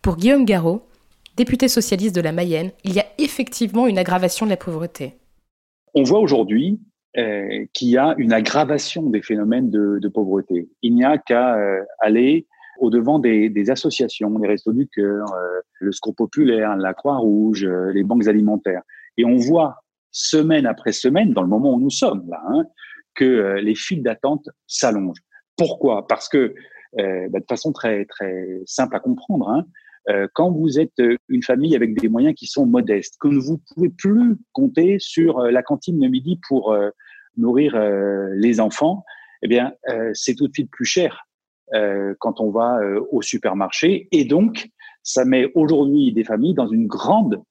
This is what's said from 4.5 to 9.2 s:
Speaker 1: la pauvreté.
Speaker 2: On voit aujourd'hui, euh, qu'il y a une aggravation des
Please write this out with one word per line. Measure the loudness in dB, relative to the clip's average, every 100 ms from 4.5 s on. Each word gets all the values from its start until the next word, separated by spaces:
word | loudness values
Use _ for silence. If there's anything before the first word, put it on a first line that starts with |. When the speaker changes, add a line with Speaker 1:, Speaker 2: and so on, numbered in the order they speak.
Speaker 1:
la | -2
pauvreté. | -4 -8 -8 -10 -12 _ _ _ _ _ _ _ _
Speaker 2:
On | 0
voit | 4 4
aujourd'hui, | 4 2 2 0 0 -4 -8 _ _ -4
euh, | -4 -4 -6 -8 -8
qu'il | -4 2
y | 4
a | 2 2
une | 2
aggravation | 2 2 0 0 -2 -4 -4
des | -2 -2